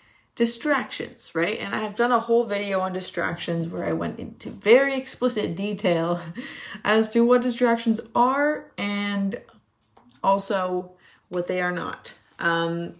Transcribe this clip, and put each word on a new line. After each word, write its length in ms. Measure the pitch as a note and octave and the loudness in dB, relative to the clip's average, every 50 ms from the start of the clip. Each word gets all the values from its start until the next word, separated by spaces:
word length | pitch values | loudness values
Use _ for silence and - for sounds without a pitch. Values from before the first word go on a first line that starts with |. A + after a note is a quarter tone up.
| _ _ _ _ _ _ - | _ _ _ _ _ _ -2
distractions, 960 | - A#3 A3+ - - - D4+ D4 B3+ A3+ - - - - - - - - - - | 0 0 0 0 0 0 0 0 0 -2 -6 -8 -8 -10 -10 -10 -12 -10 -6 -2
right? 240 | E3 E3+ - - - | -2 -2 -2 -2 -4
And 160 | - G3 - | -6 -6 -6
I've 220 | - A3 G#3 F#3+ | -4 -4 -4 0
done 160 | - A#3 B3 | 0 2 4
a 80 | B3 A3 | 2 2
whole 240 | A3 A#3+ A#3 A#3 A#3 | 2 4 2 2 2
video 360 | G3+ G3+ G3+ G#3 G3+ G3 F#3 | 2 -2 -4 -2 -2 -2 0
on 120 | F#3 F#3 | 0 -2
distractions 760 | F3+ F#3 F#3 - - F3+ F#3 F#3+ E3+ - - - E3+ E3 E3 E3 | -4 -6 -6 -6 -6 -4 -4 -4 -4 -4 -4 -4 -2 -2 -2 -4
where 160 | - E3+ F3 | -4 -4 -2
I 80 | E3+ | -2
went 280 | E3 D#3+ F3 E3 - - | -2 -2 -4 -4 -6 -8
into 300 | - - - - - - | -12 -12 -12 -12 -12 -12
very 440 | - - - G3+ A3+ C4+ C#4 C#4 C4+ | -10 0 6 8 8 8 8 4 0
explicit 640 | C4 C4 - - - B3 B3 A#3 G#3+ G#3 F3+ E3 | -4 -4 -6 -4 0 0 0 0 0 -2 -2 -4
detail 640 | F3 G3+ G#3 G3+ F3 - F3+ E3+ E3 E3 E3+ F3 E3+ E3 E3 E3 A#3 - - | -4 -4 -6 -4 0 0 2 2 2 2 0 -2 -4 -6 -10 -12 -12 -12 -12
<laughs> 320 | - - - - - - - | -12 -14 -14 -14 -12 -4 0
as 260 | - G#3+ A3 A3 A3 | 2 4 4 4 4
to 120 | - A#3 | 4 4
what 200 | A#3 A#3+ B3 B3 | 6 6 6 4
distractions 580 | A#3+ B3+ A#3 - B3 A#3 A#3 A#3 - A#3 A3 - - - - | 4 0 0 2 2 2 2 2 2 0 0 0 -2 -2 2
are 560 | A#3 A#3+ B3+ C4+ C#4+ D4 D4+ D4+ - - - _ - | 2 4 4 4 2 2 0 0 -2 -6 -12 _ -6
and 640 | G3+ G#3 G3+ G3+ G3+ G3+ G3+ G3+ G3 G3 G3 - - - - _ _ _ _ _ _ _ _ _ _ - - _ | -4 -4 -2 -2 -2 -2 -2 0 -2 -2 -4 -6 -10 -16 -20 _ _ _ _ _ _ _ _ _ _ -20 -12 _
also 720 | - F#3+ G3 G3+ F#3+ - G#3 F#3+ F#3 F#3 F3+ F3+ F#3 - - _ _ _ _ _ _ - | 2 2 2 2 2 0 -2 0 0 -2 -2 -4 -6 -8 -14 _ _ _ _ _ _ -8
what 200 | F3+ F3+ F3 F3+ | -6 -4 -2 -2
they 120 | F#3 F3+ | -2 -2
are 120 | F3+ F3+ | 0 -2
not. 420 | F3+ E3+ E3 - - - - - - - _ _ _ - | -2 -4 -6 -8 -10 -10 -14 -16 -18 -18 _ _ _ -4
Um, 560 | - E3+ E3+ E3 E3+ E3+ E3+ E3+ E3+ E3+ E3+ - | 0 0 2 2 0 0 -2 -4 -6 -8 -10 -16